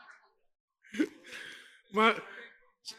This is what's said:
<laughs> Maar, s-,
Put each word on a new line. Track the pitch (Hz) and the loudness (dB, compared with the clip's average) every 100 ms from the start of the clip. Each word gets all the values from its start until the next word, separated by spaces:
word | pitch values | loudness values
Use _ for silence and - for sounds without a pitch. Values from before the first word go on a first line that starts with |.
| - - _ _ _ _ _ _ - | -20 -20 _ _ _ _ _ _ -14
<laughs> | 214 311 - - - - - - - _ | -2 -2 -2 -18 -16 -14 -16 -20 -20 _
Maar, | 196 226 175 - - - - _ _ | 4 6 4 -4 -16 -18 -20 _ _
s-, | - | -18